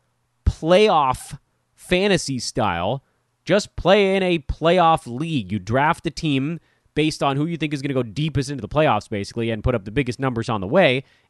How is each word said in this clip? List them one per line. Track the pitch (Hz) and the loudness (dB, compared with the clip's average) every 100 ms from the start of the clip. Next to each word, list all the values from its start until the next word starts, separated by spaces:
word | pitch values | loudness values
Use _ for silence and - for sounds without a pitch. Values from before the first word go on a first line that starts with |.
| _ _ _ _ - | _ _ _ _ -4
playoff | - 156 180 214 165 135 - - - _ _ _ | -2 4 6 6 4 2 -2 -8 -18 _ _ _
fantasy | _ - 180 202 175 - 127 | _ -2 0 2 2 0 -6
style, | - - 104 85 92 135 - _ _ _ | -6 -2 -2 0 -2 -4 -8 _ _ _
just | - 196 - - | 0 0 0 -2
play | 165 208 196 190 | 2 4 4 0
in | |
a | 185 165 | 0 -2
playoff | - - 160 180 165 160 123 | -4 -2 2 4 4 2 -2
league. | 120 165 147 92 | -6 -4 -4 -2
You | 104 | -6
draft | 92 127 151 165 165 | -2 0 2 0 -6
a | |
team | - 160 135 143 170 - _ _ | -4 -2 -2 -2 -6 -14 _ _
based | - 156 - | -2 -2 0
on | 147 139 | 0 0
who | 156 | -2
you | 165 | -4
think | 156 | -4
is | 143 | -4
gonna | 139 | -2
go | 131 | -2
deepest | 117 98 156 143 135 | -4 -4 -2 -2 -4
into | 143 | -6
the | 104 | -8
playoffs, | 143 151 107 - | -4 0 0 -2
basically, | 104 101 - 113 | -8 -6 -6 -4
and | 110 | -2
put | 127 117 | -2 -2
up | 101 | -4
the | |
biggest | 113 120 120 | -4 -4 -4
numbers | 135 117 113 | -4 -4 -4
on | 110 | -4
the | 92 | 0
way, | 165 156 127 - _ | 2 4 2 -4 _